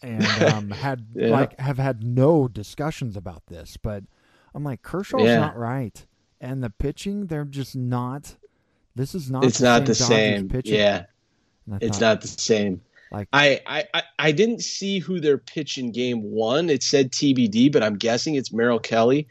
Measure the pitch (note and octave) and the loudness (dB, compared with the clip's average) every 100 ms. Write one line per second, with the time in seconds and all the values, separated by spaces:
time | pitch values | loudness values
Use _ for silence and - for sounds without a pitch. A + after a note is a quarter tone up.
0 | B2+ A2+ G#3+ - - G#2+ G#2 G2+ C#3 C3 | -10 -2 0 2 2 2 -4 -6 -6 -6
1 | A2 A#2 A#2 A2+ C3 - C3 C3+ C3+ A#2+ | -8 -4 0 2 0 -2 -6 -2 -2 -2
2 | A#2 B2 C3+ E3+ B2+ A2 G#2 - D3 D#3 | -2 4 6 6 2 -4 -12 -8 -8 -6
3 | B2+ G2+ F2+ E2 - E2+ D#2 - - G#2 | -8 -8 -12 -14 -16 -18 -18 -12 -8 -8
4 | F#2+ _ _ _ _ - D3 D3 - E3+ | -12 _ _ _ _ -10 -8 -10 -8 -10
5 | G3+ - - - - - A#2 C3 A#2 - | -4 2 4 4 2 -2 -4 -4 -6 -10
6 | - _ _ _ B2+ C3+ B2 - C#3 D3+ | -20 _ _ _ -10 -6 -6 -6 -6 -6
7 | G3 G3+ G3 D#3 D3 C#3 C3+ C3 B2 B2 | -8 -6 -6 -6 -8 -8 -8 -6 -4 -4
8 | B2 C#3 - - _ _ _ _ _ - | -4 -8 -14 -20 _ _ _ _ _ -8
9 | C3+ F#3+ C3+ C3 C3 A#2+ B2+ A#2+ C3+ A2 | -6 -6 -6 0 2 4 4 4 4 2
10 | B2 A2+ G#2+ G#2 F#2+ B2+ A#2 G#2+ G#2 G2 | 2 4 2 0 -2 -4 0 2 2 0
11 | F#2 _ _ _ _ _ - G2+ A2 G2+ | -6 _ _ _ _ _ -12 -6 -4 0
12 | A2+ G#2 G#2+ - - A2 G#2 F2+ _ _ | 2 2 -2 -6 0 2 2 -4 _ _
13 | - G2+ G2+ C#3 C#3+ C3 - C#3+ - E3+ | -16 -12 -2 2 4 2 -2 -8 -4 -4
14 | - - D3 D3 A3 A3+ F3 - G3 G3 | -4 0 2 4 2 2 -6 -6 -4 -4
15 | D3+ F3+ D3+ C3+ - - C#3+ - B2 A2 | -2 -2 2 0 -2 -10 -8 -6 -6 -4
16 | B2 A#2+ G#2 G#2 A2 C3+ F3 C#3 - C#3 | -2 -4 -4 -2 0 0 2 0 2 2
17 | C3 - D3 B2+ A#2+ G#2+ C3 D3 A2 G#2 | 2 0 2 4 2 4 4 4 2 0
18 | A2+ A#2+ - D3 A#2 A2 A#2+ A#2 - A2+ | -2 -2 0 -2 -2 0 2 0 0 2
19 | A#2 C#3 D3+ | 4 4 0